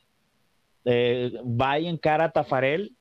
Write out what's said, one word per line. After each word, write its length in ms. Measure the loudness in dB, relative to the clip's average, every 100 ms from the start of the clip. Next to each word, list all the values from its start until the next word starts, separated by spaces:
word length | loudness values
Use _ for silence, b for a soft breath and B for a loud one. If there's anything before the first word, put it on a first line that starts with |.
| _ _ _ _ _ _ _ _
eh, 480 | 0 2 2 0 -2 -6
va 340 | -4 0 0 0
y 80 | -2
encara 380 | -2 0 2 2
a 40 |
Tafarel 640 | 0 0 0 0 0 -4 -12